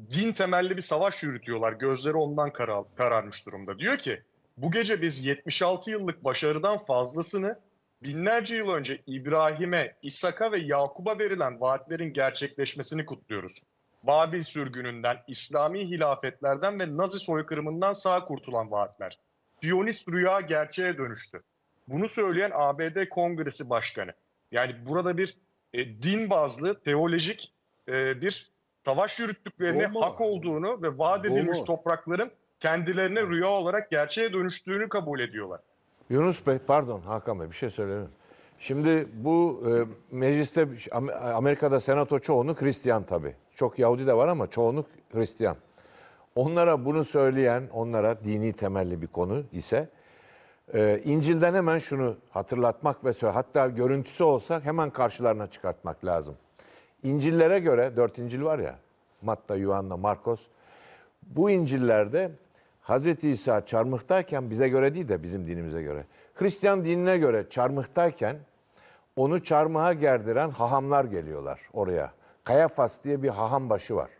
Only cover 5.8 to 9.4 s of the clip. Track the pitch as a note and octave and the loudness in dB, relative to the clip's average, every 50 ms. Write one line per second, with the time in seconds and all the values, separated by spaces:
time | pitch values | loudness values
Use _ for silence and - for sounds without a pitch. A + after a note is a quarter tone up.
5.8 | - A3 G#3+ G#3 F#3+ E3+ D#3+ - - C3 B2 - D#3 D3+ D3+ D3+ F3 G#3 G#3+ G#3 | -6 -8 -6 -4 -4 -6 -6 -4 -4 -2 -2 0 0 0 0 0 0 0 0 -2
6.8 | - - B2+ B2 B2+ B2 D3 E3+ D#3+ - G3+ G3 F#3+ G#3 A#3 - _ _ _ _ | -2 0 0 0 0 0 -4 -6 -6 -4 -4 -2 -2 -4 -6 -8 _ _ _ _
7.8 | _ _ _ _ B2 C#3+ D3 D#3+ F#3 G#3+ A#3 A#3 G3 A3+ A#3 A3 G#3+ G3 F3 D3 | _ _ _ _ -10 -8 -6 -2 0 2 2 2 0 -2 -4 -2 -2 -2 -2 -2
8.8 | C3+ C3 C#3 - _ C3+ C3 C3 B2+ D3 D#3 D#3 | -2 -4 -8 -8 _ -10 -10 -8 -4 0 2 4